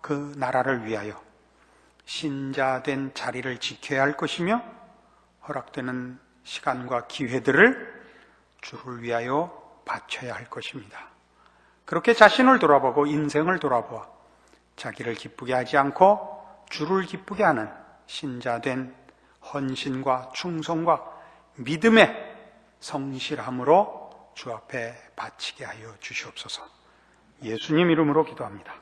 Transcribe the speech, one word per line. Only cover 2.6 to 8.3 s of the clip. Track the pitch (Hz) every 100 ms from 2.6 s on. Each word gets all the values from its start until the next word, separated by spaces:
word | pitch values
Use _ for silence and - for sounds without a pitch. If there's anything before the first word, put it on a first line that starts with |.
| 135 127 143 139 135
자리를 | - 127 123 127 123
지켜야 | - - - 135
할 | 139 147
것이며 | 156 - 175 233 - - - _ _ _ _ _ -
허락되는 | 139 - - 127 127 123 127 _ _
시간과 | - - - 127 123 123 -
기회들을 | - 123 127 117 139 226 - - - - - _